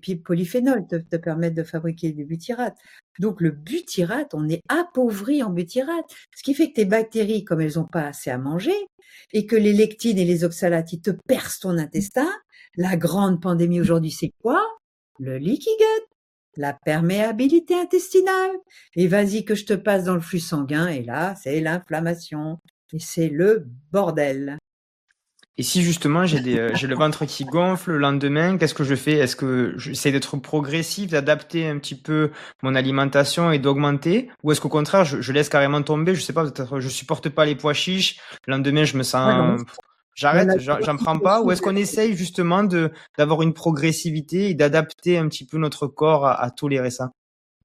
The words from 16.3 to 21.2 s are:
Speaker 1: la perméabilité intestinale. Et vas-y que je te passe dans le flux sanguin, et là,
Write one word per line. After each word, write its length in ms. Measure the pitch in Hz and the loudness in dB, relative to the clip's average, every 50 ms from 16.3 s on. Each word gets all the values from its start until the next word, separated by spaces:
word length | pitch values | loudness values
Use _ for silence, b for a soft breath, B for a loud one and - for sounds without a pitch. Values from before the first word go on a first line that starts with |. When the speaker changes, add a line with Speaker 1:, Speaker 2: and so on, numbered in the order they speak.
| _ _ _ _ - | _ _ _ _ -10
Speaker 1:
la 160 | - 143 143 | -6 -6 -6
perméabilité 1040 | 135 - - 160 151 160 165 170 190 202 214 226 220 214 254 269 320 339 339 - 349 | -6 -4 -2 -2 0 2 2 2 2 2 0 0 0 2 2 4 4 4 4 2 0
intestinale. 840 | 359 359 349 - 370 349 - - 381 370 381 381 381 370 370 381 370 - b b b b b b | 0 0 0 0 0 0 2 2 4 4 4 2 0 0 -2 -4 -6 -12 b b b b b b
Et 120 | 165 180 | 0 2
vas-y 380 | 175 180 202 208 202 196 220 208 | 4 4 4 2 2 0 -2 -2
que 100 | - 214 | -2 -4
je 120 | 208 - | -4 -2
te 80 | - 208 | -2 -2
passe 300 | 190 202 214 202 190 180 | -2 0 0 0 2 2
dans 100 | 180 185 | 0 0
le 60 | 175 | -2
flux 200 | 165 - - 175 | -2 -2 -4 -6
sanguin, 480 | 165 - 170 147 143 127 151 151 165 180 | -4 -2 -4 -4 -2 -2 -2 0 0 0
et 140 | 160 131 | -2 -4
là, 320 | 117 120 117 139 | -6 -6 -4 -4